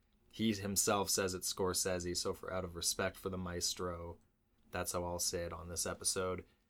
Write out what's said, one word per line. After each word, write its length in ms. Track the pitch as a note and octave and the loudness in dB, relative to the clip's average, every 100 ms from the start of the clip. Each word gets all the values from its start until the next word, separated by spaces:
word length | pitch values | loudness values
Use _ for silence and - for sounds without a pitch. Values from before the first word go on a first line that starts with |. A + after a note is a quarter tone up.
| _ _ _ | _ _ _
he 220 | - A2+ | 0 2
himself 560 | G#2 G2+ F#2+ - G#2 F2+ | 2 2 2 4 4 4
says 240 | - F#2+ | 2 2
it's 180 | F2+ - | 0 -2
Scorsese, 640 | - F#2 F2+ F#2+ F2+ F2 F2 | 0 2 2 2 0 0 -2
so 160 | G2 | -2
for, 200 | F2+ - | -4 -4
out 120 | F#2 | -4
of 100 | F2+ | -4
respect 420 | E2+ - - F#2+ - | -2 -2 0 0 -2
for 100 | F#2+ | -4
the 80 | F#2 | -2
maestro, 800 | F2+ F2 - - F2+ E2+ E2+ E2 _ _ _ _ - | -2 -2 -2 -2 -4 -4 -8 -12 _ _ _ _ -6
that's 200 | F2+ F2+ | -4 -2
how 120 | F2+ | 0
I'll 140 | F2 F2 | 0 0
say 240 | - F2+ | 0 0
it 100 | E2+ | -2
on 160 | E2 E2+ | -4 -4
this 160 | E2 | -2
episode. 580 | F2+ F2 - F#2+ F#2 F2+ - _ _ | -2 0 0 2 0 -2 -6 _ _